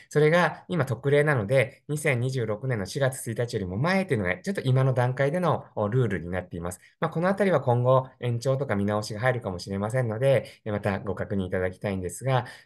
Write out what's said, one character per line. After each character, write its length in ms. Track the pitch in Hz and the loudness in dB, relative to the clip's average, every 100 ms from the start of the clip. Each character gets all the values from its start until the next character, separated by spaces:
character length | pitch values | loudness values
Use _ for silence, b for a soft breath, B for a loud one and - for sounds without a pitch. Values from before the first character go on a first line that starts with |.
| B | B
そ 100 | 151 | 2
れ 120 | 151 | 4
が 340 | 175 160 - - | 4 2 -2 -4
今 200 | 180 127 | -2 -2
特 240 | 117 139 | -2 2
例 140 | 143 | 4
な 100 | 151 | 4
の 120 | 131 101 | 2 2
で、 380 | 135 113 - - | 2 2 -4 -8
二 100 | 151 | -2
千 220 | 156 123 | 0 0
二 100 | 131 | 0
十 160 | 131 110 | -2 -2
六 200 | 104 131 | -4 -2
年 120 | 113 | -2
の 80 | 92 | -2
四 140 | 139 | 0
月 300 | 131 - 120 | -2 -2 -6
一 80 | 110 | -4
日 140 | 120 | -2
よ 60 | 110 | -2
り 80 | 90 | -2
も 100 | 98 | -2
前 300 | 165 190 190 | 2 2 2
と 80 | |
い 20 | 113 | 0
う 40 | |
の 40 | |
が、 140 | 90 90 | 0 -2
ち 100 | 190 | -4
ょ 40 | |
っ 0 | |
と 80 | 196 | -2
今 200 | 131 131 | 2 4
の 120 | 135 | 4
段 200 | 127 123 | 2 0
階 160 | 131 139 | 2 0
で 100 | 180 | 2
の、 260 | 170 113 - | 0 0 -4
お、 160 | 120 104 | -4 0
ル 140 | 127 | 2
ー 40 | 113 | 2
ル 100 | 92 | -2
に 100 | 85 | -4
な 100 | 90 | -6
っ 80 | 90 | -6
て 80 | 85 | -6
い 40 | |
ま 100 | 87 | -8
す。 80 | - B B | -8 B B
ま 100 | 160 | -4
あ、 20 | |
こ 100 | 165 | 0
の 80 | 180 | 0
あ 60 | |
た 100 | 196 | 2
り 60 | 196 | 2
は 100 | 151 | 2
今 220 | 127 120 | 2 2
後 260 | 123 131 131 - | 4 4 2 -4
延 220 | 123 117 | -4 -2
長 160 | 131 135 | 0 0
と 100 | 131 | 0
か 80 | |
見 120 | 101 101 | 0 2
直 160 | 107 | 0
し 100 | 107 | -2
が 80 | 104 | -2
入 140 | 127 | 0
る 60 | 120 | 0
か 80 | 104 | -2
も 80 | 87 | -6
し 100 | 98 | -6
れ 100 | 98 | -4
ま 120 | 110 | -2
せ 100 | 131 | 0
ん 80 | 120 | -2
の 100 | 110 | 0
で、 440 | 135 123 - - | 4 2 0 -8
え 60 | 110 | -6
ー、 20 | |
ま 80 | 104 | -2
た 200 | 101 95 | 0 -2
ご 140 | 101 | -4
確 200 | 90 90 | -6 -4
認 120 | 104 90 | -4 -2
い 40 | |
た 100 | 95 | -2
だ 100 | 92 | -2
き 100 | 90 | -4
た 100 | 107 | -4
い 80 | 95 | -4
ん 20 | |
で 80 | 90 | -6
す 160 | - | -6
が、 220 | 127 127 117 B | -2 -2 -2 B